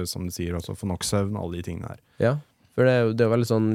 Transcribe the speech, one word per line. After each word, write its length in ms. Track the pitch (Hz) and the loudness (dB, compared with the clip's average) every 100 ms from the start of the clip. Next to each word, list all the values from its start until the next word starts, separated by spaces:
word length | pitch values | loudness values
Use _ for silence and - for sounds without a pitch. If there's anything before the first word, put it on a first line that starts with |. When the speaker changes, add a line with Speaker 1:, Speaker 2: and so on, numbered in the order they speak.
| 90 | -6
Speaker 1:
som 160 | 92 | -6
du 80 | 90 | -8
sier, 240 | - 85 87 | -6 -6 -6
også 160 | - | -6
få 160 | 95 101 | -8 -6
nok 160 | 92 | -4
søvn, 320 | - 104 98 104 | -2 0 0 -4
alle 220 | 87 87 | -6 -8
de 60 | 90 | -8
tingene 220 | 85 - | -8 -10
her. 80 | - _ - | -14 _ 0
Speaker 2:
Ja, 140 | 113 147 - _ _ | 0 0 -6 _ _
for 160 | - 127 | 2 4
det 60 | 123 | 4
er 80 | |
jo, 80 | 117 | 2
det 140 | 113 113 | 2 4
er 80 | |
veldig 160 | 117 117 | 4 2
sånn, 160 | 113 110 | 2 2